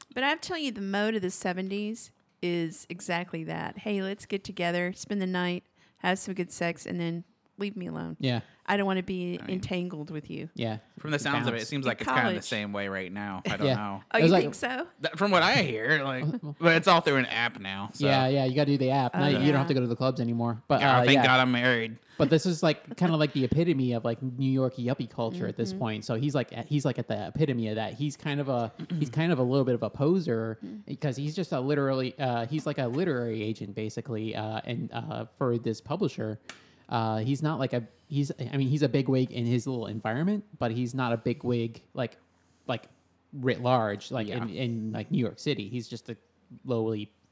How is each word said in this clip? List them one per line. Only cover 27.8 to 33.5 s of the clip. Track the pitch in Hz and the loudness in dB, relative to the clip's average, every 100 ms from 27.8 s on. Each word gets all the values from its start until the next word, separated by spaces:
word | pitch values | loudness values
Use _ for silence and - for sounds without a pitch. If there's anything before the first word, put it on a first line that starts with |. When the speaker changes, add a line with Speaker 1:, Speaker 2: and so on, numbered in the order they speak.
| 107 | -4
Speaker 2:
He's | 117 147 131 | -4 -4 -4
kind | 151 143 | -4 -2
of | 139 | 0
a, | 127 117 - 165 | 0 -2 -6 -6
Speaker 1:
<clears throat> | 170 | -2
Speaker 2:
he's | 143 | -2
kind | 147 165 | 0 2
of | 147 | 2
a | |
little | 123 139 127 | 4 4 2
bit | 120 | 0
of | |
a | 107 | -2
poser | - 143 190 156 113 113 110 95 | 0 2 2 0 -2 -2 -6 -10
Speaker 1:
Mm. | 107 - | -12 -12
Speaker 2:
because | 143 147 127 | -4 -4 -2
he's | 147 160 | -4 -4
just | 175 | -4
a | 143 | -2
literally, | 131 147 135 131 131 - | 0 2 2 0 -2 -2
uh, | 131 117 117 | 0 0 -2
he's, | 147 151 | -2 -2
like, | 147 | -2
a | 123 | -2
literary | 131 185 127 117 110 | 0 0 0 -2 -2
agent | 107 | -2